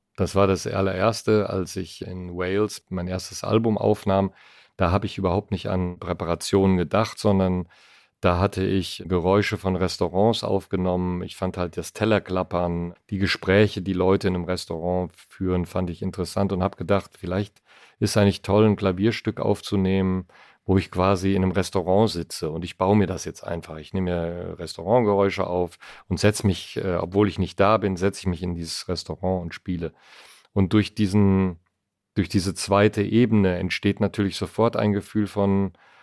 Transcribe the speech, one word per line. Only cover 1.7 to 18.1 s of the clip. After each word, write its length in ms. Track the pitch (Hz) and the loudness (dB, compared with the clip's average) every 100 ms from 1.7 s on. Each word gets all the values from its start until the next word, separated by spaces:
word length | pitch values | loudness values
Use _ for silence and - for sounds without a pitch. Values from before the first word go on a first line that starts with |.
ich 280 | 95 90 - | -6 -10 -12
in 340 | - 90 90 87 | -12 -10 -10 -4
Wales 480 | 90 101 107 - - | -2 0 0 -4 -8
mein 200 | 92 90 | -6 -4
erstes 340 | 92 - - | -6 -8 -10
Album 340 | - 113 113 104 | 0 2 2 0
aufnahm. 540 | 107 104 98 98 95 _ - - _ - | 0 0 2 2 0 _ -20 -20 _ -2
Da 120 | 85 | 0
habe 160 | 98 101 | 2 -2
ich 100 | - | -4
überhaupt 360 | 92 92 - | 0 0 -2
nicht 160 | 95 104 | -6 -2
an 300 | 92 90 87 | -2 -4 -6
Präparationen 760 | 90 87 85 85 - 98 95 92 | -8 -6 -2 -4 2 4 4 4
gedacht, 420 | 80 101 113 - | 2 0 -2 -2
sondern 480 | 107 95 92 90 85 _ _ _ _ - | 0 2 2 0 -6 _ _ _ _ -2
da 180 | 92 87 | 0 2
hatte 240 | 98 - | 0 0
ich 420 | 98 98 87 - 85 | 0 0 -2 -8 -2
Geräusche 500 | 90 90 101 98 101 | 0 2 2 2 -2
von 180 | 95 | -2
Restaurants 680 | 90 90 - 87 92 110 110 | 0 -2 -2 -2 2 2 2
aufgenommen. 800 | 107 98 - 92 92 90 90 90 | -2 -2 -2 -4 -2 0 -2 -4
Ich 120 | 87 | -8
fand 220 | - 92 92 | -6 -6 -4
halt 220 | 87 87 | -6 -6
das 160 | - | -10
Tellerklappern, 1000 | - 110 104 - 92 90 87 87 87 87 90 - | -2 2 2 0 -4 -2 -2 -2 -2 -6 -10 -8
die 80 | 92 | -2
Gespräche, 640 | 95 - - 101 107 101 | -2 -2 2 4 4 0
die 140 | 92 | -4
Leute 340 | 90 92 95 98 | 0 2 4 2
in 60 | |
einem 100 | 90 | -2
Restaurant 680 | 85 90 - 82 87 92 90 | -2 -6 -4 -6 -2 -2 -4
führen, 500 | - - - 92 92 | -10 -20 -6 -2 0
fand 240 | 85 92 87 | 0 -4 -4
ich 140 | 85 | -4
interessant 500 | 95 92 87 98 98 | -8 -6 -6 -2 -2
und 100 | 92 | 0
habe 140 | 95 - | -2 -4
gedacht, 360 | 85 98 - - | -2 -2 -2 -12
vielleicht 440 | 87 95 101 _ _ - - - | -6 -4 -4 _ _ -20 -18 -4
ist 180 | 107 | 0